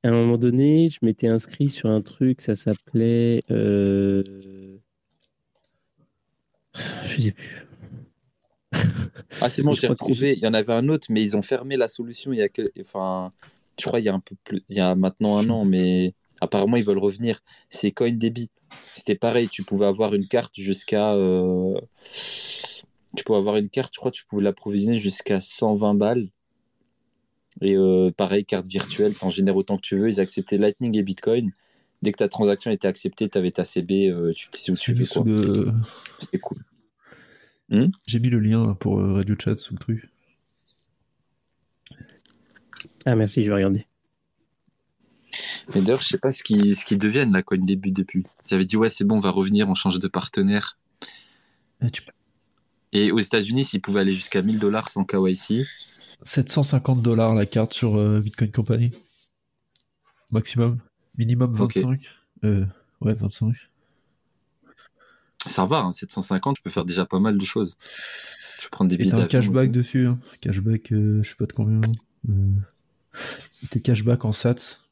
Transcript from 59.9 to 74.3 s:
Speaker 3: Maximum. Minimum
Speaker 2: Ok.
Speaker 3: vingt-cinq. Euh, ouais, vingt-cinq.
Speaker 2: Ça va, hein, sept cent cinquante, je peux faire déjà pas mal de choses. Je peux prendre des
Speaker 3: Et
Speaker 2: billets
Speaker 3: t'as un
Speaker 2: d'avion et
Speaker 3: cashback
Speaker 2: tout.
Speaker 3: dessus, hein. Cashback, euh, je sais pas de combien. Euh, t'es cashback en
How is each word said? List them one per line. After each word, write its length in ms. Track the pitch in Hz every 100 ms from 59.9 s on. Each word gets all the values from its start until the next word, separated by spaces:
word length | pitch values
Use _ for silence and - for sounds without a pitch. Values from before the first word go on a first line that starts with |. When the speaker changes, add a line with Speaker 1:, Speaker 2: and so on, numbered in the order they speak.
| _ _ _ _
Speaker 3:
Maximum. 480 | 113 - 120 117 120 - _ _ -
Minimum 360 | 113 120 127
Speaker 2:
Ok. 240 | 110 113 -
Speaker 3:
vingt-cinq. 340 | 127 131 - - _ _
Euh, 220 | 107 101 95 - _ _
ouais, 140 | 107
vingt-cinq. 400 | 107 104 - 110 120 - _ _ _ _ _ _ _ _ _ _ _ _ _ _ _ _ _ -
Speaker 2:
Ça 180 | -
va, 140 | 92 156
hein, 140 | 92
sept 200 | 90 95
cent 100 | -
cinquante, 360 | 92 95 139 139
je 40 |
peux 60 | 95
faire 160 | 98
déjà 220 | 87 87 90
pas 140 | 95
mal 180 | 107 101
de 60 | 95
choses. 320 | - 95 - - - - - - - - -
Je 60 |
peux 60 | -
prendre 200 | - 92
des 60 | 90
Speaker 3:
Et 20 |
Speaker 2:
billets 120 | 95
Speaker 3:
t'as 40 | 117
un 40 |
Speaker 2:
d'avion 180 | - 131
et 40 |
Speaker 3:
cashback 240 | 104 123 131
Speaker 2:
tout. 100 | 123
Speaker 3:
dessus, 280 | 120 131 123
hein. 120 | 123 - -
Cashback, 500 | - 98 104 113 -
euh, 300 | 107 107 104
je 80 | 104
sais 60 | -
pas 100 | 104
de 60 |
combien. 260 | - 110 110 110 113 _ _ 117
Euh, 240 | 98 98 98 98 _ _ _ _ - - - - - -
t'es 100 | 117
cashback 460 | - 110 110 120
en 60 | 110